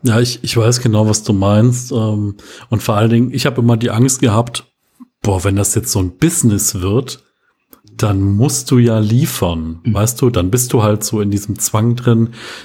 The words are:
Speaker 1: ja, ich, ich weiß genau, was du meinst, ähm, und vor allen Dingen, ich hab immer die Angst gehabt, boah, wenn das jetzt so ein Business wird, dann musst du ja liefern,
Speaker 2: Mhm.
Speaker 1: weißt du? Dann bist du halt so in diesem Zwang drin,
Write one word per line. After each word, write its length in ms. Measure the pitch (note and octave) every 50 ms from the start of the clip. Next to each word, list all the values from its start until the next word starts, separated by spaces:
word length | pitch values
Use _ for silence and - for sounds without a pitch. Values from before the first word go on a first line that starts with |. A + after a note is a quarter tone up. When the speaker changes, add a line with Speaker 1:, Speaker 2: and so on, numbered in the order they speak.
| -
Speaker 1:
ja, 180 | B2+ A2 A#2
ich, 200 | A#2+ B2 - - -
ich 120 | - -
weiß 280 | A#2+ A2 A#2 A#2+ B2 -
genau, 260 | A#2+ G#2+ G#2+ A2 G#2+
was 140 | G#2+ - -
du 100 | - G#2+
meinst, 580 | G2 G2 G2+ G#2 G#2+ A2+ B2+ B2 B2 - - C#3
ähm, 420 | A#2 A2 A2 G#2+ G#2 G#2 G2+ G2+ - - - - - - -
und 140 | - G#2 -
vor 140 | - A2
allen 120 | G#2 A2 A2+
Dingen, 220 | A#2 A#2 B2 B2+ B2+
ich 140 | C3 -
hab 100 | D3 B2+
immer 220 | C3 A#2+ A#2+ A#2 A2+
die 100 | A#2 A#2
Angst 320 | G#2 A2 B2+ C3+ A#2 -
gehabt, 460 | - B2 G2+ A2 A#2 B2 - - - _ _ _ _ _ _ - - - _ _ -
boah, 200 | G2+ F#2+ F#2 F2
wenn 120 | G2+ G2
das 180 | G2+ G2+ - -
jetzt 160 | A#2 - -
so 100 | - G2+
ein 180 | F#2 F2+ - -
Business 640 | D3+ E3 E3+ - - A#2 G#2 G2 - - - F#2 F2
wird, 420 | F#2+ G2+ B2 B2+ - - - _ _ _ _ _ _ _ _ _ _ _ _ _ _ -
dann 240 | - - G#2+ G2+ G2
musst 500 | G2 G2 G2+ G2+ B2 D3+ - - - -
du 60 | C3
ja 220 | B2 A#2+ A#2+ A2+ A2
liefern, 800 | G#2+ G#2 A2+ B2+ D#3 E3+ - - - F2 E2+ E2 D#2+ D#2+ E2 E2+ -
Speaker 2:
Mhm. 100 | A2+ G#2
Speaker 1:
weißt 260 | G2 G#2 A2+ - -
du? 80 | C#3 B2
Dann 220 | A#2+ F2+ F2 F#2
bist 240 | G#2 B2 B2 B2 -
du 80 | B2 G#2+
halt 200 | G#2+ G#2+ G#2 -
so 200 | - - G#2+ G#2
in 80 | G2+
diesem 280 | G2+ G2 G2 - G2+ -
Zwang 380 | - - - G#2+ A2 A#2+ A#2+
drin, 380 | B2 B2 B2 A#2 A2+ A2+ A2+ A#2 - - - - - -